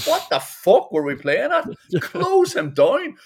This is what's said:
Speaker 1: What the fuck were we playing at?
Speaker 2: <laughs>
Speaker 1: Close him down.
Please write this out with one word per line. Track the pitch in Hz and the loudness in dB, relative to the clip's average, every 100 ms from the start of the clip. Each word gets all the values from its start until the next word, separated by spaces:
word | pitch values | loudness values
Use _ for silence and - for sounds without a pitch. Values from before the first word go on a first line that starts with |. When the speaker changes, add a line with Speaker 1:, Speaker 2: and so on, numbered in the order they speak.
Speaker 1:
What | - 349 - | -2 -2 -2
the | 135 | -4
fuck | - - 180 233 - | -4 -4 4 4 2
were | 156 | -4
we | 147 131 | -4 -4
playing | 143 175 285 | -2 -2 0
at? | 339 - - | -2 -4 -12
Speaker 2:
<laughs> | - 180 | -6 -6
Speaker 1:
Close | - 185 370 381 - | -4 -6 2 2 2
him | - 151 | -2 -2
down. | 143 151 285 339 - | 2 2 2 -4 -14